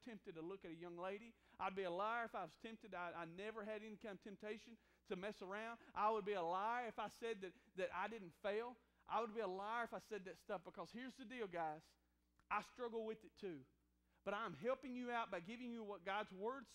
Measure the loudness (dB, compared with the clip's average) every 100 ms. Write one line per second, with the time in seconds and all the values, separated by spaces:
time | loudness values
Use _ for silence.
0 | -10 -10 -8 -6 -4 -4 -6 -6 -6 -2
1 | -2 -2 -6 -16 -14 -2 0 2 2 4
2 | 4 4 2 0 -4 -6 -10 -8 -8 -4
3 | -2 -2 -4 -4 -4 -2 -2 -4 -4 -6
4 | -6 -6 -8 -6 -4 -6 -8 -18 -20 -12
5 | -4 -2 -2 -4 -4 -2 -2 -6 -4 6
6 | 6 8 6 4 4 4 4 2 0 0
7 | -4 -2 -2 -2 -4 -8 -6 0 2 2
8 | 0 -2 -8 -2 2 2 2 -4 _ _
9 | 2 4 4 2 2 2 2 2 2 -2
10 | -4 -4 -4 -8 -2 -2 -2 -6 -6 -4
11 | -6 -6 -6 -2 0 2 2 0 -8 -20
12 | _ _ _ _ 0 0 0 -4 -2 0
13 | -2 -4 -8 -6 -6 -4 -8 _ _ _
14 | _ _ 0 2 0 0 2 2 0 -2
15 | 2 2 2 -2 -4 -6 -4 -4 -4 -4
16 | 0 0 0 -2 -2 -2 -6